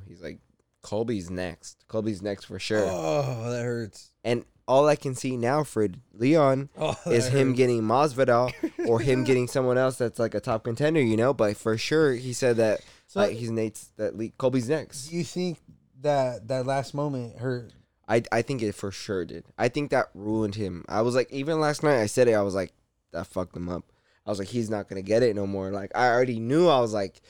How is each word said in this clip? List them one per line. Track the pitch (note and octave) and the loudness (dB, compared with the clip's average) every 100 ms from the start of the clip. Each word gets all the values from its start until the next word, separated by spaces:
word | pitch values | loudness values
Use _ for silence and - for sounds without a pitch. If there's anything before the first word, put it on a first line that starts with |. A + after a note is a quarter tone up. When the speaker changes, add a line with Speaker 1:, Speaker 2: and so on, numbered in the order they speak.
| G2 | -16
Speaker 1:
he's | F2+ | -16
like, | E2+ - _ _ _ _ | -16 -16 _ _ _ _
"Colby's | - G#2+ A#2 G#2+ E2+ | -6 -4 -2 -4 -6
next. | F2+ F2+ E2 - - _ | -6 -6 -8 -18 -20 _
Colby's | A2 G#2+ G2 | -4 -4 -4
next | G2+ G2+ - | -6 -8 -10
for | F#2+ | -10
sure." | - G#2+ F#2+ | -2 0 0
Speaker 2:
Oh, | F2+ D#3+ D3+ C3+ A#2+ A#2 | -2 -2 -2 -2 -4 -6
that | A#2+ | -6
hurts. | A#2+ A#2+ A2 - - _ | -4 -6 -8 -14 -20 _
Speaker 1:
And | A2+ A#2+ - _ - | -2 -2 -4 _ 2
all | C3 D3+ | 4 6
I | D3 | 2
can | C#3 B2+ | -2 -6
see | C3 B2+ | -6 -2
now | A#2 C#3+ | 0 0
for | D3 A2 G#2 F2 _ | -2 0 0 -2 _
Leon | G2 B2+ D#3+ C#3 C3+ C#3 - | -2 2 4 4 2 -4 -6
Speaker 2:
Oh, | D#3 C#3+ - | -4 -4 0
that | |
Speaker 1:
is | A#2+ B2+ | 2 2
him | C3+ C3+ | 2 2
Speaker 2:
hurts. | B2+ | 4
Speaker 1:
getting | B2+ A#2+ | 2 2
Masvidal | A2 A#2+ D3+ A#2+ B2+ A#2+ B2+ - D#4+ | 2 2 2 2 4 4 2 -2 -8
Speaker 2:
<laughs> | - | -4
Speaker 1:
or | F4 A2+ | 2 2
him | A#2 C3 | 4 2
getting | B2 B2+ B2 | 4 2 2
someone | C#3 B2+ B2 | 0 2 2
else | C3 B2+ | 2 0
that's, | A#2 - | -4 -2
like, | A2+ | -2
a | G#2 | -2
top | C3 A2 | -2 -4
contender, | A#2+ A#2 D3 E3 | -2 0 2 4
you | B2 A2 | 4 4
know? | B2 | 2
But | C3 G#2+ G#2 | 2 0 0
for | A2+ A2 | -2 -2
sure, | - D#3 D#3 | 0 2 4
he | A#2+ B2+ | 2 -4
said | A#2+ B2+ A2+ | 0 2 4
that, | A2 G2+ - - _ | 4 2 -4 -20 _
Speaker 2:
So | D#3+ | 0
Speaker 1:
like, | G3+ A2 | 0 0
he's | A#2 | -4
Nate's, | A2+ A2 - - - | -2 -4 -6 -20 -6
that | G#2+ F#2+ | -6 -4
Le-, | A2 - | -8 -2
Colby's | C3 C3 A#2 | 0 0 0
next. | C#3 - - C3+ | -4 -4 -14 -8
Speaker 2:
Do | E3+ | -6
you | |
think | E3 F3+ F3+ D#3+ - - _ C3 | -6 -4 -4 -6 -14 -20 _ -6
that | C#3+ C#3+ B2+ A#2 A2+ | 0 2 0 -4 -6
that | C3 B2+ | -4 -2
last | C#3 C3 | -2 -4
moment | C#3+ D3 C3 A#2 - | -4 -4 -4 -8 -6
hurt? | B2+ B2 A2+ - _ _ - | -4 -4 -8 -20 _ _ 0
Speaker 1:
I, | A#2 A2+ | 0 2
I | A#2 | -2
think | - C3+ | 0 -2
it | G#2+ | -4
for | - G2+ | -4 -10
sure | F#2 - F#2+ E2+ | -10 -6 -6 -6
did. | E2 - - | -10 -16 -2
I | A#2+ | -2
think | D3 C#3+ | 0 0
that | C3 - | 0 0
ruined | F2 G#2 A2 G#2+ G2+ | -6 -4 -2 -2 -2
him. | G2 F2 - | -6 -8 -4
I | G2 | 0
was | A#2 B2 | 2 2
like, | B2 | 0
even | C#3 C#3 D#3+ | -4 -4 0
last | D3+ D3 | 0 0
night | D3+ C3+ | 2 2
I | G#2 | 2
said | - A#2+ | 4 4
it, | |
I | A2 | 4
was | G2+ F#2+ | 2 -2
like, | F#2 _ _ _ _ | -4 _ _ _ _
that | E2 F#2+ | -12 -8
fucked | F#2 F2+ - | -8 -8 -8
him | F2 | -8
up. | F2 - _ _ _ - | -8 -10 _ _ _ -8
I | |
was | G#2 | -8
like, | F#2 | -4
"He's | A#2+ A2 | -4 -4
not | G#2+ G2 | -4 -6
gonna | G2 | -10
get | F#2+ A2 | 0 4
it | B2 G2+ | 4 2
no | G2 | -2
more." | G2 F#2+ | -4 -4
Like, | G2 G2+ - | -6 -6 0
I | B2 | 2
already | A#2+ C3 A2+ | 4 2 -2
knew. | A2+ D3 F3 | 0 4 4
I | C#3 | 4
was | A#2 | 2
like, | G#2+ G2 - _ | -2 -4 -8 _